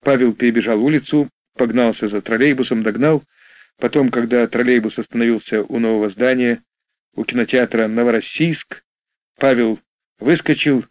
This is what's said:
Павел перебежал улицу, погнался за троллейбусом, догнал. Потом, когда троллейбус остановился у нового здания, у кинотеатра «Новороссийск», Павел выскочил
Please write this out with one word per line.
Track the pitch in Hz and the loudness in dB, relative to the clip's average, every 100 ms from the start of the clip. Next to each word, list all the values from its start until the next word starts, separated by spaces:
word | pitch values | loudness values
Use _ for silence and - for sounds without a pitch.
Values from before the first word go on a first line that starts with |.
Павел | - 135 123 | 0 2 2
перебежал | 107 120 117 113 110 | 2 0 0 0 0
улицу, | 127 156 - 147 143 _ _ _ | 2 0 0 -2 -2 _ _ _
погнался | 120 113 120 110 107 | -2 2 0 0 -4
за | 101 | -4
троллейбусом, | - 113 139 135 120 117 | -4 0 2 2 0 0
догнал. | 110 107 143 156 - _ _ - - _ | -2 0 2 0 -2 _ _ -20 -20 _
Потом, | 120 147 135 | -2 0 0
когда | 123 117 123 117 | 0 0 0 0
троллейбус | 117 123 123 110 - | 0 2 2 0 -6
остановился | 110 117 117 113 - 110 | -8 -2 0 0 -2 -4
у | 101 120 | -4 -2
нового | 117 110 104 | 0 0 -2
здания, | 98 123 127 123 117 _ _ _ _ _ - | 0 0 2 0 -2 _ _ _ _ _ -10
у | 113 | -4
кинотеатра | 120 113 131 120 117 110 | -2 0 0 0 0 0
«Новороссийск», | 110 120 113 - - 165 156 - - _ _ _ _ _ _ | 0 2 0 -2 -2 -2 -2 -8 -20 _ _ _ _ _ _
Павел | 135 123 113 110 _ _ _ _ | 0 2 2 -2 _ _ _ _
выскочил | 113 160 - 147 151 135 - | 0 0 2 0 2 0 -2